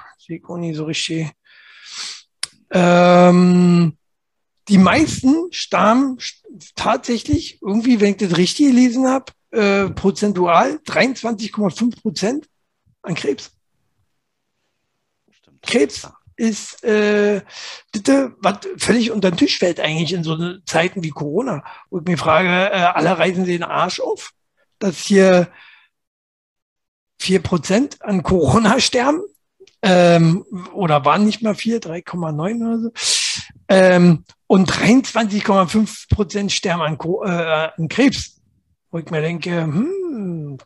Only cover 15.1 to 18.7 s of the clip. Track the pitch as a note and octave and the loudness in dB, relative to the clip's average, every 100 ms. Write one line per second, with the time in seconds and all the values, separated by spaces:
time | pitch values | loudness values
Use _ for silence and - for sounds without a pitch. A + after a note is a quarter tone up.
15.1 | _ _ _ _ C3+ - B3 D4 - - | _ _ _ _ _ -4 0 0 -4 -18
16.1 | _ _ - A3+ G3+ - - A#3+ G#3+ G#3 | _ _ -4 -4 -4 -10 -8 -2 0 2
17.1 | G#3 G#3 G3+ - - - - _ G#3 A#3 | 0 0 -2 -8 -18 -18 -20 _ -4 0
18.1 | C#4 B3+ - F#3+ G3+ - | 2 0 -2 -2 -2 -8